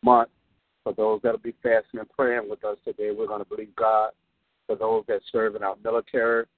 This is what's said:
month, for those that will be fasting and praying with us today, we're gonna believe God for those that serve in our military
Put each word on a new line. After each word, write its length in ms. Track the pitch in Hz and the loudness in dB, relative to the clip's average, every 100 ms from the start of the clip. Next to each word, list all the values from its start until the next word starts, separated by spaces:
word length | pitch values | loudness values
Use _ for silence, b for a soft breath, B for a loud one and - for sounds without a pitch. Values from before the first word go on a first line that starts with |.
month, 300 | 117 120 113 _ _ _ _ _ | 8 6 6 _ _ _ _ _
for 100 | - | -8
those 280 | 104 110 107 | -2 0 0
that 100 | 120 | -2
will 60 | 113 | -4
be 140 | 113 - | -8 -6
fasting 380 | 123 113 - 117 | 2 2 0 -14
and 100 | 110 | -12
praying 400 | - 127 120 104 | -2 -2 -2 -6
with 160 | 104 107 | -8 -6
us 140 | 104 | -6
today, 280 | - 107 107 | -8 -6 -6
we're 160 | 104 107 | -4 -6
gonna 180 | 104 98 | -6 -8
believe 300 | 107 107 - | -12 -12 -2
God 380 | 110 110 110 - _ _ _ _ - | 2 2 0 -4 _ _ _ _ -8
for 100 | 104 | -4
those 300 | 110 113 104 | 0 0 0
that 160 | 101 - | -4 -2
serve 300 | 117 110 104 | -2 -2 -2
in 60 | |
our 120 | 101 98 | -6 -4
military 640 | 110 117 - 131 113 117 117 | -2 -2 0 0 2 0 -2